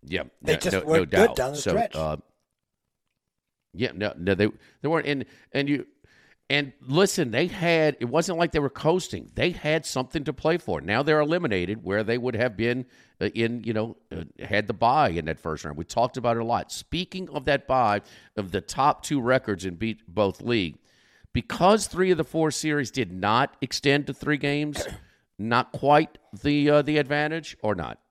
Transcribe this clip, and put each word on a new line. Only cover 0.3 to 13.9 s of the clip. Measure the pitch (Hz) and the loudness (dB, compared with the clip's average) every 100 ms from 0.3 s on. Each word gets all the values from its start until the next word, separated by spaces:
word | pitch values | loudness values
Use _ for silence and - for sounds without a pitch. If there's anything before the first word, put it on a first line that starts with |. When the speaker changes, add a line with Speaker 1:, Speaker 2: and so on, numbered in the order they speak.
| _ | _
Speaker 2:
They | - | -2
Speaker 1:
no, | 78 | 0
Speaker 2:
just | - | 0
Speaker 1:
no, | 95 | -2
Speaker 2:
weren't | 85 156 92 | 2 2 4
Speaker 1:
no | - | 6
Speaker 2:
good | 220 | 4
Speaker 1:
doubt. | - | 4
Speaker 2:
down | 131 | -2
the | 147 | -2
Speaker 1:
So, | 107 | 0
Speaker 2:
stretch. | 92 233 - | 0 0 -2
Speaker 1:
uh, | 78 78 - _ _ _ _ _ _ _ _ _ _ _ _ _ _ | -4 -4 -8 _ _ _ _ _ _ _ _ _ _ _ _ _ _
yeah, | 87 113 | -6 -4
no, | 87 104 - | -2 -6 -4
no, | 87 | 0
they, | 95 104 - - _ | 2 2 0 -20 _
they | 139 | -2
weren't. | 165 143 | -2 0
And, | 143 120 - _ | -4 -4 -14 _
and | - 143 | -4 0
you, | 143 - _ _ _ _ _ _ | -2 -4 _ _ _ _ _ _
and | 147 139 - | -2 -2 -10
listen, | 123 143 196 - 143 | -2 2 2 2 0
they | 113 175 | 0 -2
had, | 202 170 165 156 139 | 0 2 4 4 2
it | |
wasn't | 120 135 170 165 | -2 0 0 0
like | 170 | 0
they | 156 | 0
were | 139 | -2
coasting. | - 147 180 - 92 62 | 0 2 2 0 -10 -10
They | - 143 | -2 -2
had | 180 151 160 | -2 -2 -2
something | 151 - 131 165 | -2 -6 -4 -4
to | 143 | -6
play | 139 151 170 | -2 0 0
for. | - 85 | -2 -4
Now | 73 107 | -2 0
they're | 147 156 | 2 2
eliminated | 147 170 170 98 87 110 | 2 0 0 0 -2 -4
where | 90 101 | -2 -2
they | 110 123 | 0 -2
would | 123 113 | -2 -2
have | 123 98 | -2 0
been, | 117 123 127 _ _ _ | 0 0 -4 _ _ _
uh, | 104 | -4
in, | - 117 120 | 0 -2 -2
you | 107 | -4
know, | 107 113 | -4 -4